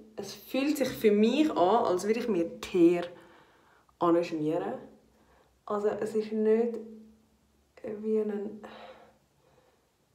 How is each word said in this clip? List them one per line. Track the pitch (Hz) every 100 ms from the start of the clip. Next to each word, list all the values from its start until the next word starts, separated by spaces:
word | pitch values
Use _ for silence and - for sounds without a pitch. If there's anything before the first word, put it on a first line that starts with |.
| -
es | - -
fühlt | - - 262 285 294
sich | 254
für | - 214
mich | 208 226 277 311
an, | - 180 233 233
als | 180 202
würde | 226
ich | 240
mir | 175 165 -
Teer | - 185 170 175 170 - - - _ _ _ _ _ -
anschmieren. | 175 170 165 160 151 170 208 254 - - _ _ _ _ _ _
Also | - 208 208
es | 208 214
ist | 220 214
nicht | 220 214 220 233 - - - - - _ _ _ _ _ -
wie | 220 208 220 220
ein | 208 202 214 - - - - - - _ _ _ _ _ _ _ _ _ _